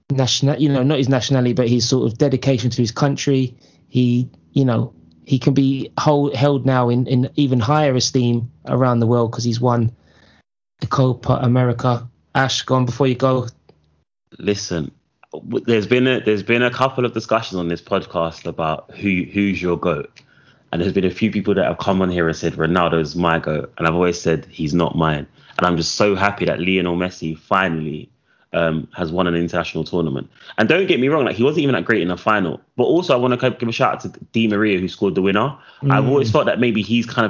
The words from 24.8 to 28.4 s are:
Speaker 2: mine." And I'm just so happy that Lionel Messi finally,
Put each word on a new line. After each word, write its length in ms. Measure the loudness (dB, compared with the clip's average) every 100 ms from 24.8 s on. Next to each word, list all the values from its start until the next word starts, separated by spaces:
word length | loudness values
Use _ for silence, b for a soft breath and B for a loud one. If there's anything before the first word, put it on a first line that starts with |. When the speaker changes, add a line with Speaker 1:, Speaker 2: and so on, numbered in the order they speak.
| 0 0
Speaker 2:
mine." 300 | 0 -2 -6 B B B
And 80 | 0
I'm 100 | 0
just 200 | -2 0
so 180 | 2
happy 320 | 2 0 0 -2
that 120 | -2
Lionel 360 | 0 0 0 -2
Messi 400 | -4 -6 -8 -8
finally, 720 | -2 0 0 -2 -6 -8 -12 _ _ _